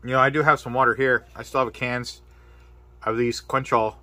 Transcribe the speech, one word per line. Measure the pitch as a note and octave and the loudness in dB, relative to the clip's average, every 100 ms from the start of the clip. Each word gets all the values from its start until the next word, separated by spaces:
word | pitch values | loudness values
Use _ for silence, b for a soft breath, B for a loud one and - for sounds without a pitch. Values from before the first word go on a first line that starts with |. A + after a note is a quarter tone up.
You | A#2+ | 0
know, | C3 | 2
I | C3 | 2
do | D3 | 4
have | D#3 C#3+ | 2 2
some | B2 | 0
water | B2 B2 A2+ | 2 2 2
here. | C3+ A#2+ - | 0 0 -4
I | - | -18
still | A2+ C3+ | -4 -2
have | B2 | -2
cans | - B2 B2 A#2+ - - b b b b b - - | -4 -6 -6 -8 -14 -20 b b b b b -20 -10
of | A2 A2+ | -6 -2
these | A#2+ A#2 | -2 -4
Quench-All. | - C3+ C3 A#2+ A2 - | -4 -6 0 0 0 -6